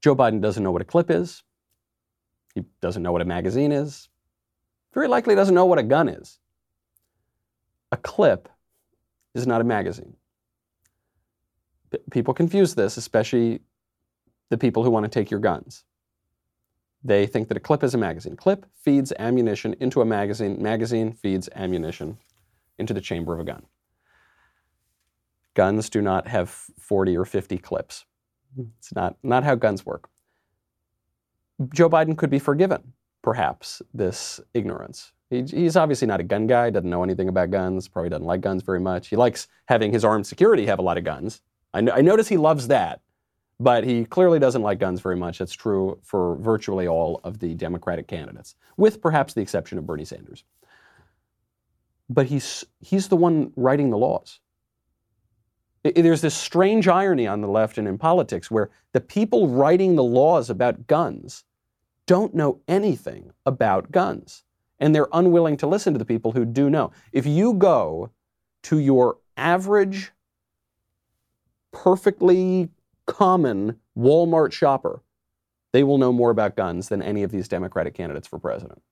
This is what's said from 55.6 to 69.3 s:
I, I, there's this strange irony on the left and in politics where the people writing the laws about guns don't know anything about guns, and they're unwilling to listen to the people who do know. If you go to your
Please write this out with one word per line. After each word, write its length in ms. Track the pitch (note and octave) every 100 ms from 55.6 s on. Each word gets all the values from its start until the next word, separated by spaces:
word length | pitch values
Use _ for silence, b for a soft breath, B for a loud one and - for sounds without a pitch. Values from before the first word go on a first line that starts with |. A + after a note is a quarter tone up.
| _ _
I, 80 | - E3
I, 40 |
there's 180 | E3+ D#3+
this 140 | D#3+
strange 520 | - - E3+ F#3+ A3 F#3
irony 380 | F3 G3 E3 A2+
on 140 | G#2
the 80 | G#2
left 300 | G#2 A2 -
and 100 | G#2+
in 100 | G2
politics 500 | D#3+ F3+ B2+ F#2 -
where 220 | A2 G2+ b b
the 80 | B2+
people 480 | - - A3 A#3+ F3+
writing 480 | B2 C#3 F3+ F#3+ E3+
the 80 |
laws 440 | B2 B2 D3 E3 A2+
about 360 | G#2 B2 A#2 -
guns 580 | D3+ D#3+ A#1+ - - _ _ _ _ _ _ -
don't 280 | F3+ A3
know 240 | - D3 - -
anything 640 | F#3 G#3 D3 - - - _
about 480 | - C3 A2+ F#2+ -
guns, 500 | F#3+ F#3+ - - - _ _ _ _
and 140 | D3+
they're 140 | D#3 D#3
unwilling 460 | E3 F3+ F3 E3 D3
to 80 | D3
listen 260 | F#3+ G#3
to 60 | C#3+
the 80 | A2
people 260 | A#2 A2+
who 140 | A#2 A#2
do 240 | A#2+ C#3+
know. 200 | D3+ A2+ b b
If 140 | C3+ C3+
you 260 | D3+ A3
go 580 | G#3 F#3+ D3 E2+ D#2+ A2 _ _ _ _ _
to 160 | - D#3
your 400 | C#3 C3+ B2 - _